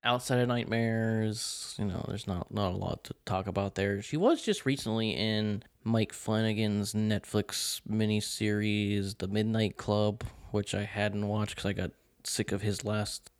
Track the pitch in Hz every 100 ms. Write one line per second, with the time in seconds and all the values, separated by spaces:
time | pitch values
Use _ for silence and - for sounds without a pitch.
0 | 117 123 - 127 123 120 - 113 113 113
1 | 113 110 110 107 - - - - 101 87
2 | - 104 - 92 - 104 98 95 92 -
3 | - - - 92 95 95 98 95 98 101
4 | - 151 214 320 - 202 - 135 113 110
5 | 110 69 110 107 107 104 - _ 110 113
6 | 110 - - 110 110 107 107 104 104 107
7 | 107 107 - 107 101 - - - - 107
8 | 107 107 - - 107 104 107 104 101 104
9 | 98 101 95 104 110 113 107 - - 104
10 | 107 104 - - - 104 104 98 101 104
11 | 104 101 104 107 104 - 98 95 92 -
12 | _ _ - - 107 101 104 98 107 104
13 | 104 - - _